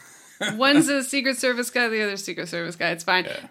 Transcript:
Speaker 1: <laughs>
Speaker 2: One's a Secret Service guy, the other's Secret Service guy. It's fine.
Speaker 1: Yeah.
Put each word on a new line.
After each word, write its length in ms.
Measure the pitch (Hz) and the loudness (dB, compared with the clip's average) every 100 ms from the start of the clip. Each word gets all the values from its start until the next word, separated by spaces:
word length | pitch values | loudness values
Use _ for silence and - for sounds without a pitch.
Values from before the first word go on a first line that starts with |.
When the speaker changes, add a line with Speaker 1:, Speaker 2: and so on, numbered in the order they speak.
| - | -20
Speaker 1:
<laughs> 460 | - - - 208 214 | -20 -18 -6 -4 2
Speaker 2:
One's 320 | 269 294 320 | 4 6 6
a 160 | 285 | 2
Secret 320 | 262 285 262 262 | 0 -2 0 0
Service 340 | 262 240 240 | 0 0 -2
guy, 160 | 247 233 | 0 0
the 140 | 220 | 0
other's 220 | 208 196 | -2 -4
Secret 240 | 196 175 170 | -8 -8 -6
Service 260 | 170 170 | -6 -6
guy. 160 | 175 170 | -4 -4
It's 140 | 170 | -2
fine. 220 | 180 185 170 | 0 0 0
Speaker 1:
Yeah. 200 | - - | -6 -2